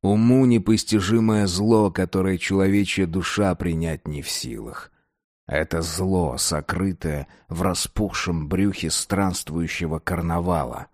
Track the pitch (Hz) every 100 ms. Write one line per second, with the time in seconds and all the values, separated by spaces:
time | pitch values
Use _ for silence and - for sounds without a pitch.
0 | 95 104 117 131 131 117 95 110 - 110
1 | 92 113 110 107 98 87 107 113 104 87
2 | 92 95 95 92 - 95 98 101 98 -
3 | 90 87 85 - 101 87 87 82 82 78
4 | - 73 67 - 64 55 55 - - _
5 | _ _ _ _ - 73 78 82 80 80
6 | 95 92 80 64 - 76 - 87 98 87
7 | 82 73 69 _ _ 82 92 85 - -
8 | 104 - - 85 76 92 101 92 80 -
9 | - 98 98 85 - 80 82 - 82 78
10 | - 85 82 85 87 85 65 - -